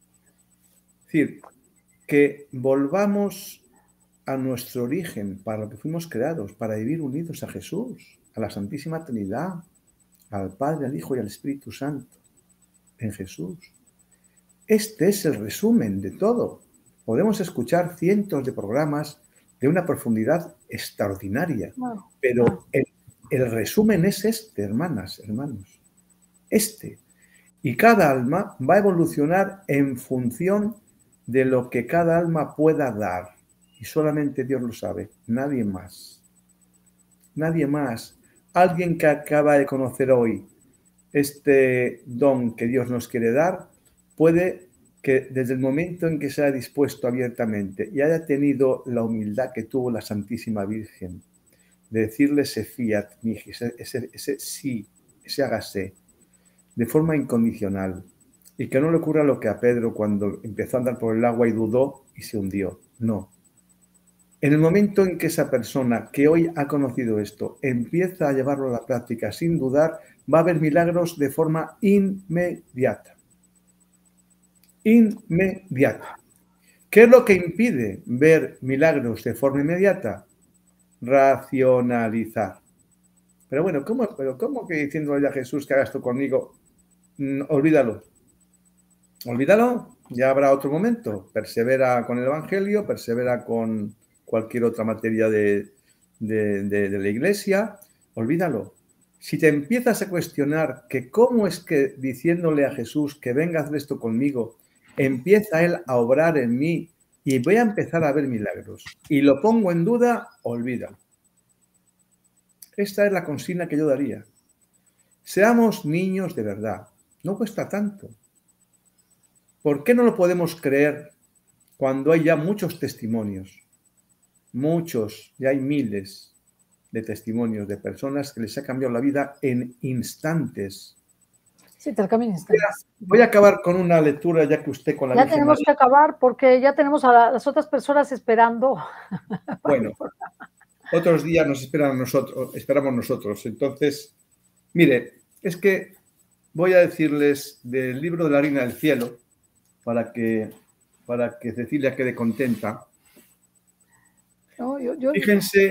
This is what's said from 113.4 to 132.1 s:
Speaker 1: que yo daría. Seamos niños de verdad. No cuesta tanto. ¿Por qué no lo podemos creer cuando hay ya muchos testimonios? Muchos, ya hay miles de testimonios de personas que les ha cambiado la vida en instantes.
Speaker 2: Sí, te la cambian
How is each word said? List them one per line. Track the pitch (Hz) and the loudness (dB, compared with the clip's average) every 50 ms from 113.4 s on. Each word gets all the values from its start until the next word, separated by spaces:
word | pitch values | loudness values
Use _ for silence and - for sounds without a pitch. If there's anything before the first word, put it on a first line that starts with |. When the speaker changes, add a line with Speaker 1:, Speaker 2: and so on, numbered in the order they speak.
| - - 175 175 170 - | -6 -6 -6 -6 -4 -4
Speaker 1:
que | 151 | -2
yo | 147 156 | 0 0
daría. | 151 135 135 143 117 101 104 - _ _ _ _ _ _ _ _ _ _ _ _ _ _ _ _ _ _ _ | 2 0 0 -2 -4 -6 -8 -14 _ _ _ _ _ _ _ _ _ _ _ _ _ _ _ _ _ _ _
Seamos | _ - - 180 202 233 240 233 226 214 202 - - | _ -4 2 4 4 6 6 6 4 4 2 -2 -2
niños | 147 156 175 185 190 190 196 185 160 - | -2 -2 0 0 -2 -2 -2 -4 -4 -6
de | 120 | -6
verdad. | 107 107 98 104 107 110 92 104 110 - _ _ _ _ _ _ | -6 -4 -6 -6 -6 -6 -6 -8 -12 -18 _ _ _ _ _ _
No | - 170 202 202 | -8 -8 -4 -4
cuesta | 233 208 - 165 131 - | -6 -6 -4 -6 -6 -6
tanto. | - 202 208 202 208 - - - - _ _ _ _ _ _ _ _ _ _ _ _ _ _ _ _ _ _ _ _ _ _ _ _ _ _ _ _ _ | -4 -4 -4 -4 -6 -10 -16 -20 -20 _ _ _ _ _ _ _ _ _ _ _ _ _ _ _ _ _ _ _ _ _ _ _ _ _ _ _ _ _
¿Por | - 151 143 143 - | -2 0 0 2 2
qué | 240 240 | 2 4
no | 240 | 4
lo | 240 226 226 | 4 4 4
podemos | - 180 175 175 175 170 165 - - | 4 2 2 2 0 -2 -4 -4 -4
creer | - 139 135 139 147 147 143 147 - - _ _ _ _ _ _ _ _ _ _ _ _ _ | -2 0 2 4 4 2 0 -4 -10 -18 _ _ _ _ _ _ _ _ _ _ _ _ _
cuando | - 135 135 135 135 135 147 | -4 -2 -2 -2 0 2 2
hay | 165 170 147 | 4 4 4
ya | 160 165 | 2 2
muchos | 147 151 185 208 208 190 156 - - | 2 0 -2 -2 -2 -4 -6 -6 -6
testimonios? | 139 - - - 117 107 113 113 107 104 98 95 95 95 _ _ _ _ _ _ _ _ _ _ _ _ _ _ _ _ _ _ _ _ | -8 -8 -8 -8 -6 -4 -4 -4 -4 -6 -8 -10 -12 -16 _ _ _ _ _ _ _ _ _ _ _ _ _ _ _ _ _ _ _ _
Muchos, | - 120 139 156 165 175 165 165 - 120 107 104 - - - _ _ - | -6 -2 0 0 0 0 -2 -2 -4 -4 -4 -4 -8 -14 -20 _ _ -2
ya | 123 135 | 0 0
hay | 135 139 | 0 0
miles | 131 139 147 143 123 104 104 101 95 - - - - _ _ _ _ _ _ _ _ _ _ _ _ _ | 0 -2 -2 -2 -2 -2 -4 -6 -8 -10 -16 -20 -20 _ _ _ _ _ _ _ _ _ _ _ _ _
de | - 113 | -10 -8
testimonios | 113 - 104 - - 113 110 117 120 113 110 104 101 98 | -8 -8 -10 -8 -8 -6 -4 -2 -2 -2 -4 -6 -6 -8
de | 101 | -8
personas | 98 - 104 98 - 139 139 139 143 139 135 - | -8 -8 -10 -8 -8 -6 -6 -4 -6 -6 -8 -8
que | 117 | -10
les | 113 104 - 139 | -10 -8 -8 -10
ha | - | -8
cambiado | - 127 131 135 123 | -8 -6 -4 -4 -2
la | 120 117 | -2 0
vida | 135 143 139 143 139 - - _ | 0 0 0 -2 -2 -4 -6 _
en | - 135 120 123 127 - - _ | -2 -2 0 -2 -4 -6 -8 _
instantes. | - 131 131 120 - - - - - 156 165 165 123 - - 107 101 95 95 - - - _ _ _ _ _ _ _ _ _ _ _ _ _ _ _ _ _ _ | -6 -4 -4 -4 -6 -6 -8 -6 -4 -2 -2 -2 -2 -4 -6 -8 -8 -10 -10 -14 -20 -20 _ _ _ _ _ _ _ _ _ _ _ _ _ _ _ _ _ _
Speaker 2:
Sí, | - 294 214 | -10 -4 -2
te | - | -2
la | 196 | 0
cambian | 185 | 2